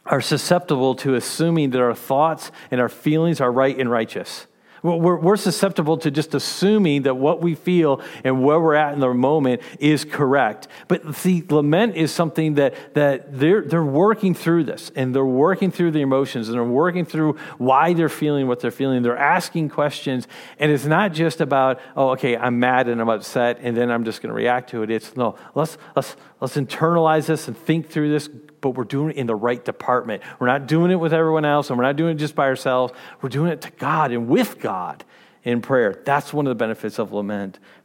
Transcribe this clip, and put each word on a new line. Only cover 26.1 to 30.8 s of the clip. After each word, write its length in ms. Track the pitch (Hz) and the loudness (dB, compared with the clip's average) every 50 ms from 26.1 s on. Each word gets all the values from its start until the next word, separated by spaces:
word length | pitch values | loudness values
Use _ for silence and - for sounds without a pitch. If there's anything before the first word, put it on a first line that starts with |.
| - - - - _ - | -8 -20 -20 -20 _ -8
let's 160 | 135 127 - 147 | -8 -6 -4 -4
internalize 640 | 131 - - - 156 165 170 170 160 156 156 160 147 | -4 -4 -4 0 0 2 4 4 4 4 2 2 0
this 240 | 160 156 - - 127 | 0 -2 -4 -4 -10
and 80 | 110 | -12
think 320 | - - - 160 165 151 - | -6 -2 -2 -2 -2 -2 -4
through 220 | - 156 151 147 | -4 -2 0 0
this," 180 | 151 147 147 - - 120 - - _ _ | 0 0 -2 -6 -16 -20 -20 -20 _ _
but 100 | - 135 | -4 -4
we're 140 | 120 131 117 | -4 -4 -6
doing 260 | 98 139 139 151 160 | -4 -4 -4 -2 -2
it 60 | 143 | -4
in 100 | 139 123 | -4 -4
the 100 | 113 110 | -4 -2
right 260 | 101 117 123 123 117 | -2 0 -2 -2 -2
department. 600 | - - - - - 127 127 120 - 110 104 - - - - - | -6 -10 -10 -6 -2 0 0 0 0 -4 -8 -8 -10 -12 -8 -2
We're 80 | 127 | 0
not 200 | 123 135 139 139 | 0 0 0 0
doing 240 | 113 156 165 | 0 0 2